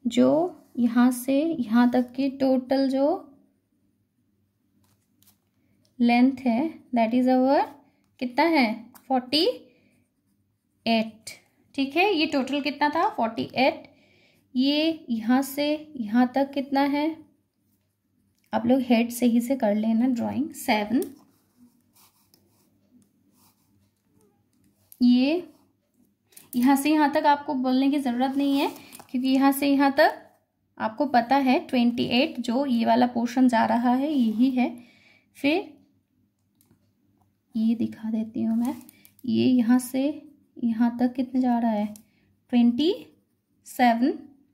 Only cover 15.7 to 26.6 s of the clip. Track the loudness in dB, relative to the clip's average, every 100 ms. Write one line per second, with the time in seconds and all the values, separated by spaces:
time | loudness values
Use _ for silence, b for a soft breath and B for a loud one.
15.7 | -4 -8 -12 -2 0 0 0 -2 -4 -4
16.7 | -2 0 0 -4 -6 -18 _ _ _ _
17.7 | _ _ _ _ _ _ _ _ -6 0
18.7 | 0 2 0 0 -2 0 0 -2 -2 -2
19.7 | 0 0 0 0 -2 -4 -4 -6 -8 -2
20.7 | -2 0 -4 -4 -10 _ _ _ _ -20
21.7 | _ _ _ _ _ _ _ _ _ _
22.7 | _ _ _ _ _ _ _ _ _ _
23.7 | _ _ _ _ _ _ _ _ _ _
24.7 | _ _ 0 4 4 2 -2 -6 _ _
25.7 | _ _ _ _ _ _ b b 0